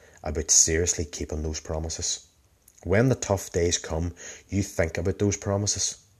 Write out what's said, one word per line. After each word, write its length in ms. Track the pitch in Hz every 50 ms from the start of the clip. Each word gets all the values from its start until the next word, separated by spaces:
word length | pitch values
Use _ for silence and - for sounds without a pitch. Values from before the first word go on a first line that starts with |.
| - - - - -
about 260 | - 76 - 76 -
seriously 540 | - - - - 82 78 76 76 - - 85
keeping 380 | - - - - - 87 80
those 180 | 78 80 78 -
promises. 680 | - - 80 80 80 82 78 - 76 - - - - _ _ _ _ _ _ _ _ - _ _ -
When 260 | 85 90 104 120 135
the 60 | 123
tough 360 | - - - 101 95 - -
days 260 | - 90 85 87 87 -
come, 360 | - - 80 80 87 87 82 - - - - - - _
you 160 | - 98 101
think 340 | - - - 90 82 - -
about 220 | 87 95 92 -
those 160 | 107 101 98
promises. 640 | - - 104 98 101 104 101 - 101 - - - - _ _ _ _